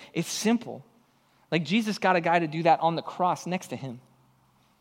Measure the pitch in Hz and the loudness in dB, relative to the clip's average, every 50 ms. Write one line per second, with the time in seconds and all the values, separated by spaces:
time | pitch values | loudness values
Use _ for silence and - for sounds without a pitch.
0 | - - - - 170 - - - - 214 240 226 - 123 113 - - _ _ _ | -14 -8 -6 -6 -4 -4 -6 -2 0 2 0 0 -2 -6 -14 -14 -16 _ _ _
1 | _ _ _ _ _ _ _ _ _ - 156 170 156 135 190 240 220 214 196 - | _ _ _ _ _ _ _ _ _ -2 -2 -2 0 2 0 0 0 0 -4 0
2 | - 190 180 175 165 170 165 175 170 156 151 165 165 165 156 - 160 165 165 151 | 2 2 2 4 2 4 2 2 2 0 -2 2 4 4 4 6 4 0 0 0
3 | - - - - 180 180 156 - - 170 180 185 - - 127 117 135 131 117 127 | -6 -8 -4 0 0 0 0 -2 -4 -6 -6 -6 -6 -8 -12 -10 -10 -12 -12 -14
4 | - _ _ _ _ _ _ _ _ _ _ _ _ _ _ _ | -18 _ _ _ _ _ _ _ _ _ _ _ _ _ _ _